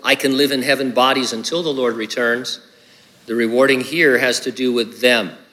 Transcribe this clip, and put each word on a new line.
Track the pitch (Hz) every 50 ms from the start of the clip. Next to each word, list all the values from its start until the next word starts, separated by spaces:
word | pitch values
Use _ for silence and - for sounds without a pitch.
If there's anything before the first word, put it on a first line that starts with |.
"I | - 127 139
can | 135 - 135 135
live | 131 143 135
in | 139 131 123
heaven" | 143 139 127 139 131
bodies | 113 123 123 131 135 135 127 110 120
until | 110 110 - 160 170
the | 180 160 143
Lord | 131 127 120 113
returns. | 113 107 104 - 131 123 117 117 120 127 - - - - _ _ _ _ _ _ _ _ _ _ _ _
The | - 113
rewarding | 120 117 113 117 123 135 135 135 127
here | 123 - 143 165 170 147 127 120
has | 135 127 120 -
to | - 135
do | 117 120 127 127
with | 120 120 113 104 - -
them. | 120 123 123 117 101 87 80 - - _